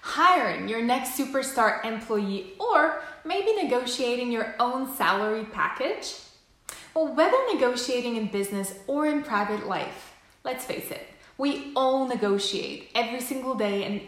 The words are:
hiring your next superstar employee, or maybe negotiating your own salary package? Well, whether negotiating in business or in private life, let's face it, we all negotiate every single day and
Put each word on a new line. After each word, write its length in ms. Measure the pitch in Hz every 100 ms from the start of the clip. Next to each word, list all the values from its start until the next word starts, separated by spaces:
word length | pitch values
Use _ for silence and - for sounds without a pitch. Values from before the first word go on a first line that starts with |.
hiring 640 | - - 349 359 220 170 196
your 140 | 226
next 300 | 233 262 -
superstar 720 | - 262 269 254 - 220 - 226
employee, 680 | 220 - 214 196 196 - -
or 440 | 466 339 311 - - -
maybe 300 | 311 392 403
negotiating 760 | 427 294 247 247 - 247 240 247
your 240 | 233 214 -
own 320 | 247 262 262 -
salary 480 | 165 196 214 220
package? 720 | 214 - 151 - 277 427 - - - _ _ _ - - - 320
Well, 180 | 311
whether 240 | 254 339 508 508
negotiating 640 | 330 247 247 - 247 240 226
in 140 | 208
business 440 | 202 196 202 196 - -
or 180 | 285 302
in 160 | 294
private 460 | - 208 208 208 -
life, 480 | 190 185 - - - _ _
let's 220 | - 254 -
face 240 | - -
it, 180 | - - - - -
we 340 | 285 269 - 262
all 320 | 262 269 254
negotiate 840 | 233 208 202 - - - - - 226
every 260 | 226 247
single 320 | - 262 262
day 300 | 220 208 202
and 180 | 196 208